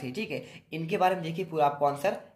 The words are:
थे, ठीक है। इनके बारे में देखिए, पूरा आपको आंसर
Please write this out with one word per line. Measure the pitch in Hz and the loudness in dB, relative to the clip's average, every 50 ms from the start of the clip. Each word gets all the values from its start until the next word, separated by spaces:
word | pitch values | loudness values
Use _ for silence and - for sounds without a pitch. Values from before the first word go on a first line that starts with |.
| - | -6
थे, | 123 | -6
ठीक | 131 202 220 - | -4 -4 -4 -4
है। | 143 - - - - - - _ - | -6 -8 -8 -10 -16 -20 -14 _ -6
इनके | 160 165 160 202 | -6 -2 -2 2
बारे | 185 180 185 190 | 4 4 4 4
में | 165 165 | 2 -2
देखिए, | 160 165 175 190 | -4 -4 -4 -6
पूरा | 165 160 156 143 | -4 2 4 4
आपको | 143 143 - 147 | 4 4 4 2
आंसर | 143 139 - - 196 226 - - - _ | 2 2 2 0 0 0 0 -8 -16 _